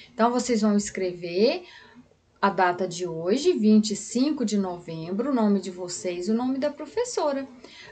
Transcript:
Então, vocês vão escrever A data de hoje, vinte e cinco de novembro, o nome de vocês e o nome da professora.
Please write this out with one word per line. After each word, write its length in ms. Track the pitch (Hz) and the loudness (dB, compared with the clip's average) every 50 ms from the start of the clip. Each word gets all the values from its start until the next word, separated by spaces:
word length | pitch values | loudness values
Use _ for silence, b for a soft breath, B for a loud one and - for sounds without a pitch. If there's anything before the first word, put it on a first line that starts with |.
| B B B | B B B
Então, 200 | - 220 247 240 | 2 2 2 2
vocês 280 | 254 - - 247 214 | 0 0 0 0 2
vão 160 | 208 214 208 | 4 4 4
escrever 880 | 202 202 - - 196 190 180 175 170 175 170 170 185 214 262 330 359 B B B B B B B B B _ _ _ _ _ _ _ - | 2 2 -2 -4 -4 -4 -4 -4 -6 -8 -4 2 4 4 4 2 0 B B B B B B B B B _ _ _ _ _ _ _ -2
A 60 | 196 | 0
data 400 | 185 180 185 180 175 180 190 180 | 2 2 2 2 2 0 -4 -6
de 180 | 165 170 180 | -4 -6 -6
hoje, 460 | 175 160 160 165 180 214 277 294 370 349 | -6 -6 -4 -2 0 0 2 2 2 2
vinte 380 | 247 208 214 214 214 208 - | 4 4 6 6 6 6 4
e 60 | 202 | -2
cinco 500 | - - - - 240 262 302 294 262 240 | -6 -6 -4 -2 0 0 0 0 0 -2
de 100 | 202 214 | -2 0
novembro, 720 | 202 190 185 175 170 - - 165 160 160 175 190 196 240 285 | -2 -2 -2 -4 -8 -10 -12 -10 -10 -8 -6 -4 -4 -2 0
o 40 | 269 | 0
nome 260 | 233 220 208 202 196 | 2 4 4 2 2
de 100 | 180 190 | 0 -4
vocês 560 | 180 180 185 180 175 - - 185 175 175 180 | -8 -10 -10 -10 -8 -6 -6 -6 -4 -4 -2
e 40 | 202 | -2
o 40 | 220 | 0
nome 220 | 233 254 254 269 | 0 0 -2 -2
da 140 | 269 269 294 | -2 -2 -4
professora. 760 | 294 - 311 294 - 440 494 480 - 427 339 294 269 269 269 - B B B B B B B B | -4 -6 -12 -8 -4 -4 -4 -2 -2 -2 -2 -2 -2 -2 -6 -8 B B B B B B B B